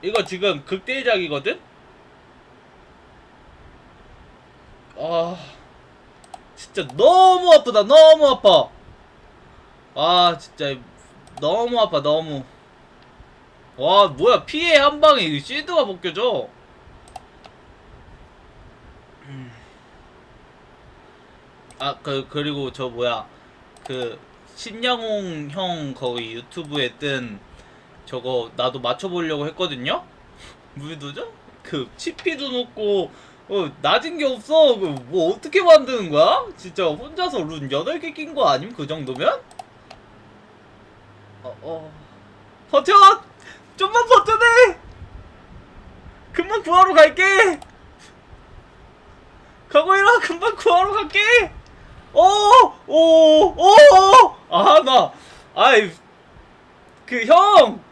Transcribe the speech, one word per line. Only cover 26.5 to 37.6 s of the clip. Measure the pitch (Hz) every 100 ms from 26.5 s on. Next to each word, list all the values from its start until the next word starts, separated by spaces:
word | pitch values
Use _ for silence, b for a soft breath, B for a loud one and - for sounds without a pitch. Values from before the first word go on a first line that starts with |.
| - 156 147 127 -
뜬 | 147 135 120 101 - - b b b _ -
저거 | 127 123 127 113 -
나도 | 127 131
맞춰보려고 | 120 123 196 175 165 151 147
했거든요? | 156 180 135 127 277 - _ _ _ b b _ -
무기도전? | 147 160 143 151 453 - _ _
그 | - 156 127 -
치피도 | - - - 311 277
높고, | 254 247 - 208 202 170 b b b _
어, | 202 160 -
낮은 | 143 196 285 339
게 | 285
없어. | 247 214 311 302 226
그 | 185 139 123
뭐 | 180 165
어떻게 | 208 302 370
만드는 | 359 311 262 247 185
거야? | 147 165 339 480 339
진짜 | 185 165 175
혼자서 | 151 262 320 359 269
룬 | 151 160